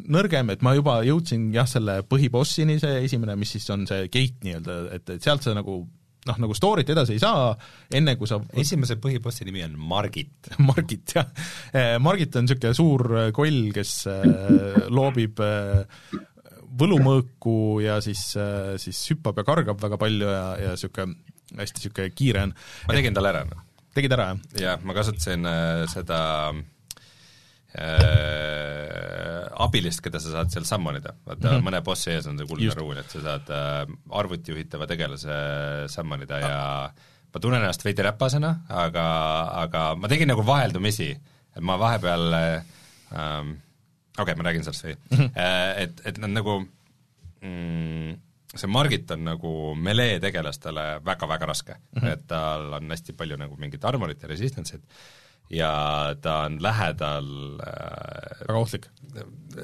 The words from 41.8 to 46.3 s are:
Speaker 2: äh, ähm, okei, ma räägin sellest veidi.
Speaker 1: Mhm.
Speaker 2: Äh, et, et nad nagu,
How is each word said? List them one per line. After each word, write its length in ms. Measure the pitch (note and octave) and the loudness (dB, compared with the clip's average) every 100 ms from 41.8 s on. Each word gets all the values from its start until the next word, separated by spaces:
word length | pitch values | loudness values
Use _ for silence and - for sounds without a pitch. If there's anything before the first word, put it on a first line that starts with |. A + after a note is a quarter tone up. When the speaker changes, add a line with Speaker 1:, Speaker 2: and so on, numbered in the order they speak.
| A2+ A2+ F2+ E2+ E2+ | 2 2 2 2 2
Speaker 2:
äh, 300 | E2 E2 E2 E2+ - - - - | 2 2 0 -6 -18 -20 -20 -12
ähm, 440 | D#2+ D2+ D2+ D2+ D2+ - _ _ _ _ - | -8 -6 -6 -8 -10 -16 _ _ _ _ -6
okei, 180 | F2 D#2+ | -2 -2
ma 80 | |
räägin 200 | E2+ E2 | 0 -2
sellest 200 | D#2+ - | -4 -8
veidi. 160 | E2 D2 - | -10 -12 2
Speaker 1:
Mhm. 200 | C3 B2+ - | 4 4 2
Speaker 2:
Äh, 460 | F2+ F#2 F#2+ G2 | 2 2 0 -2
et, 180 | F2+ - A2 | -6 -6 -10
et 120 | G2 | -6
nad 100 | |
nagu, 300 | G#2+ | -4